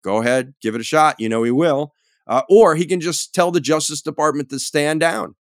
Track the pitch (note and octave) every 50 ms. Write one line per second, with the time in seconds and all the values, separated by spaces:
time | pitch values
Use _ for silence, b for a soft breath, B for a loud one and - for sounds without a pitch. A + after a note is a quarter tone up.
0 | _ F#2+ G2 A2 A2+ A#2+ B2+ C3 C3 C3+ C#3 _ - A2+ G#2+ A#2 A2+ - - D#3
1 | D#3 D#3 C3+ - A2 A2 A2 A2+ A2+ A#2+ B2 C3+ E3+ E3+ C#3+ C3+ D3+ C#3+ _ _
2 | _ _ _ _ _ - A2+ C3 - - F#3 G#3+ A3+ F3+ D#3 D#3 F3+ D#3 F#3 F3+
3 | D#3 F3 D#3+ - - - - - F3 F3 F3 F3 C3+ B2+ D#3 D#3 D#3 - D3+ D3
4 | - D#3 C#3+ - D3+ D#3 C#3 D3 C#3+ C#3 C#3 C3+ - - - D3+ D3 D3+ D#3 D#3
5 | D#3+ E3 E3 - - - E3 _ _